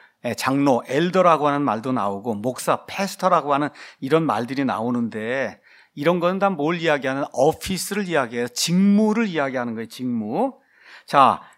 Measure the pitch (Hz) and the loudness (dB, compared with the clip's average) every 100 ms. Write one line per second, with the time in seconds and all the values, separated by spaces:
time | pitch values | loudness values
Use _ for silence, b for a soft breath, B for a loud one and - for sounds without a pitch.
0 | b b 123 156 - 135 143 120 - 135 | b b -8 -4 -2 0 2 2 0 -2
1 | 175 185 175 156 147 143 143 107 120 127 | 0 2 4 4 2 0 0 -2 -2 -2
2 | 101 101 113 104 117 127 - 131 - - | -2 -4 -4 -4 -4 -4 -2 -2 -4 -6
3 | 196 - 185 175 143 139 147 - B B | -6 -2 2 2 2 0 0 -6 B B
4 | 131 156 160 107 120 135 131 98 117 123 | 0 2 2 0 -2 -2 -2 -2 -2 -2
5 | 117 107 110 131 120 - b b b - | -2 -4 -6 -4 -4 -8 b b b -4
6 | 143 175 170 190 196 180 147 175 165 147 | 0 2 2 2 0 0 -2 0 0 0
7 | 131 135 139 - 139 156 - 185 - 202 | 0 -4 -4 0 2 2 -4 -6 -4 -4
8 | 190 160 120 120 120 - - 175 196 202 | -2 0 0 -2 -4 -2 0 4 4 4
9 | 214 220 220 160 139 127 120 113 113 - | 4 2 0 -2 -4 -4 -6 -6 -10 -8
10 | 127 120 107 143 214 - b b b b | -4 -4 -4 -2 -4 -6 b b b b
11 | b 147 127 92 b | b 6 6 4 b